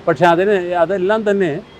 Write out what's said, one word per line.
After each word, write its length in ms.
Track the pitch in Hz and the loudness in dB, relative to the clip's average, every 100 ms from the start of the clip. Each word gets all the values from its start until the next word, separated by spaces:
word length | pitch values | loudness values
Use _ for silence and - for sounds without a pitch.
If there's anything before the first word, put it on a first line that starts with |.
| - | -4
പക്ഷേ 180 | 165 175 | 2 4
അതിന്, 260 | 170 190 | 4 2
അതെല്ലാം 800 | 196 175 175 165 196 180 220 208 | 0 -2 -2 0 0 -2 -2 0
തന്നെ 280 | 202 180 147 - - | 0 -2 -4 -10 -20